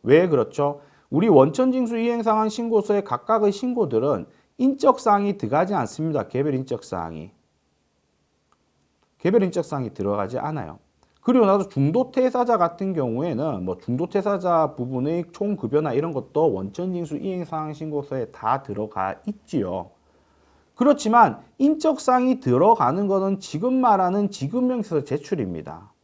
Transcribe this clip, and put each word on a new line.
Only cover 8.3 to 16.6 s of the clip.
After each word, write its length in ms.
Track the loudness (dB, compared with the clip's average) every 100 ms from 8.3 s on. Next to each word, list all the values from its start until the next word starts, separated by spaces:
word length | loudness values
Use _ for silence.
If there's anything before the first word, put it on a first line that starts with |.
| _ _ _ _ _ _ _ _ _
개별 240 | 0 2
인적사항이 520 | 2 -2 -6 -6 -6
들어가지 440 | -4 -4 -2 -4 -6
않아요. 400 | -6 -8 -10 -14 _ _ _ _
그리고 240 | 0 4 4
나서 240 | 2 0
중도 400 | 0 0 0 -2
퇴사자 480 | 0 0 0 0 2
같은 340 | 0 -2 -6
경우에는 720 | -4 -4 -2 -4 -4 -4 -4
뭐 140 | -6 -8
중도 320 | -6 -4 -2
퇴사자 640 | -2 -2 -2 0 2 0
부분의 580 | -2 -8 -4 -4 -4 -6
총급여나 600 | -8 -6 -4 -2 -2 0
이런 180 | -2 -4
것도 400 | -6 -6 0 0
원천징수 640 | 0